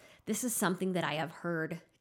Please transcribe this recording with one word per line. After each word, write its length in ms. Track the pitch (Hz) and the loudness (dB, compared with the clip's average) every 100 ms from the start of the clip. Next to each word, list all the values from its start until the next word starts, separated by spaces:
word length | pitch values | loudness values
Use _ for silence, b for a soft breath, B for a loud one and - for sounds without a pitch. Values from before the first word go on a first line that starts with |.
| B B - | B B -4
this 180 | 214 | -2
is 120 | 254 - | 0 2
something 380 | 190 185 190 | 2 2 2
that 100 | 185 | 2
I 120 | 160 151 | 0 0
have 160 | 160 | -2
heard 500 | - 170 165 160 170 - _ | -4 -2 -2 -2 -4 -12 _